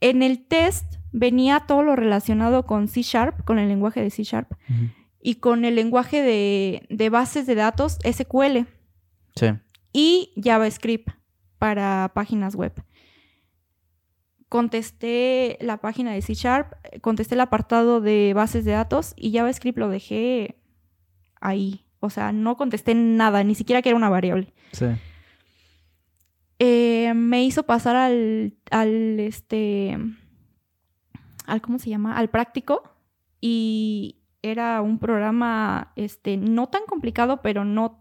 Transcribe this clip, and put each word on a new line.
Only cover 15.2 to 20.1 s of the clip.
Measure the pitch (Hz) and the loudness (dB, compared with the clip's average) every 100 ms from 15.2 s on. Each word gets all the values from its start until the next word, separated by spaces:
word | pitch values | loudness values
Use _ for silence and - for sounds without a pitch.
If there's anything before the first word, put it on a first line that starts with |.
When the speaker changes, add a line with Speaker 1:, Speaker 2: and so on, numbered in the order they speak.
| 254 254 247 - | 0 0 -2 -4
Speaker 1:
la | 240 214 | -8 -6
página | 208 226 240 | -6 -6 -6
de | 202 | -4
C | - | -6
Sharp, | 214 247 254 294 - - - | -4 0 0 -2 -10 -20 -8
contesté | - 220 214 247 | -2 -2 0 0
el | |
apartado | 247 220 226 233 233 233 | 2 0 0 2 4 2
de | 214 214 202 | 2 4 4
bases | 196 214 240 214 | 2 0 0 0
de | |
datos | 214 226 269 320 - | 0 0 -2 -4 -6
y | 226 | -2
JavaScript | 226 240 247 247 240 | 0 0 -2 -4 -2
lo | 214 | -2
dejé | 196 - | -4 -6